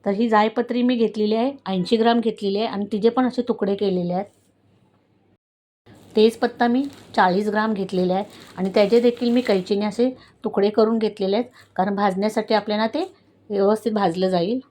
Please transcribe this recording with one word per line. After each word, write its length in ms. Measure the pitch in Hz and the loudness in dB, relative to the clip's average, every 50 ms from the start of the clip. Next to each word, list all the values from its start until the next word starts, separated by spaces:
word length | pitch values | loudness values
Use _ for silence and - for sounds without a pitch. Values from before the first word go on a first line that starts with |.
| _ | _
तर 60 | 202 | -2
ही 180 | 202 196 233 233 | -2 0 0 2
जायपत्री 540 | 220 208 214 220 220 233 233 233 240 247 | 4 4 2 2 0 -4 -4 -2 -2 0
मी 140 | 247 247 254 | 0 0 2
घेतलेली 380 | 233 226 208 214 214 214 208 220 | 2 0 -2 0 -2 -2 0 0
आहे, 180 | 226 233 269 277 - _ | 0 -2 -2 -4 -6 _
ऐंशी 300 | 185 190 185 180 180 233 | -4 -4 -4 0 0 0
ग्राम 240 | 220 226 233 233 240 | 2 4 2 2 2
घेतलेली 380 | 226 226 214 - 208 196 196 202 | 0 -2 -4 -2 -4 -4 -2 -2
आहे 80 | 226 | -4
आणि 200 | 220 - 202 208 202 | -4 -4 -6 -6 -4
तिचे 160 | - 208 190 233 | -4 0 0 2
पण 180 | 233 262 254 | 2 2 0
असे 160 | 240 240 - | 0 0 -2
तुकडे 320 | 240 - 220 - 214 196 202 | -2 -2 -2 -2 0 -2 -2
केलेले 380 | 196 214 196 185 180 175 175 | 0 0 -2 0 -2 -2 -2
आहेत. 120 | 175 180 202 - _ _ _ _ _ _ _ _ _ _ _ _ _ _ _ _ _ _ _ _ _ _ _ _ _ _ _ _ _ _ _ - - - - - - | -4 -4 -6 -8 _ _ _ _ _ _ _ _ _ _ _ _ _ _ _ _ _ _ _ _ _ _ _ _ _ _ _ _ _ _ _ -20 -20 -20 -20 -4 2
तेजपत्ता 500 | 220 214 226 226 - - 233 240 - 247 | 4 4 4 4 0 -4 -4 -2 0 0
मी 180 | 240 240 254 285 277 - - - - - | 0 0 0 -2 -4 -10 -16 -20 -6 0
चाळीस 320 | - 196 185 180 196 208 214 | 2 2 4 2 0 0 -2
ग्राम 240 | 202 214 214 220 | -2 -2 -2 -2
घेतलेले 400 | 220 190 196 185 - 185 180 180 | -2 -4 -6 -4 -2 -2 0 0
आहे 120 | 180 190 208 - - - - - - | 0 -2 -4 -6 -12 -20 -20 -20 -8
आणि 140 | - 185 190 185 | -6 -6 0 2
त्याचे 260 | 214 208 202 226 240 | 2 4 4 4 4
देखील 300 | 240 240 240 - 247 240 | 4 4 0 2 -2 0
मी 100 | 233 247 | 0 0
कैचीने 460 | 247 - 202 190 180 - 208 196 208 | 2 2 0 0 0 -2 -2 -2 -2
असे 240 | 214 196 - 240 254 254 - - _ _ _ - | -4 -2 0 0 -2 -2 -6 -20 _ _ _ -10
तुकडे 260 | 220 - - 196 208 | -4 -2 0 0 2
करून 280 | 208 226 220 220 226 226 | 4 2 2 2 2 0
घेतलेले 380 | 220 208 208 - 196 190 196 | -2 -2 -4 -4 -4 -2 0
आहेत, 140 | 220 247 240 _ - - _ _ | -2 -2 -6 _ -20 -20 _ _
कारण 180 | - 185 202 196 | -2 -2 -2 0
भाजण्यासाठी 600 | 196 208 202 180 185 202 220 214 240 214 - 226 | 0 0 0 0 0 -2 -2 -2 -4 -2 0 0
आपल्याला 320 | 208 208 214 208 208 220 | 0 0 -2 -2 -2 -2
ते 180 | 226 - 294 359 370 - _ _ _ _ _ _ _ | -2 -2 -4 -6 -6 -10 _ _ _ _ _ _ _
व्यवस्थित 420 | 208 196 196 196 214 214 - 233 | -2 0 2 2 2 0 -2 -4
भाजलं 360 | 214 214 202 180 165 180 185 185 | -2 0 0 0 0 0 -2 0
जाईल. 320 | 185 175 170 190 240 262 - _ | 0 0 0 0 -2 -4 -6 _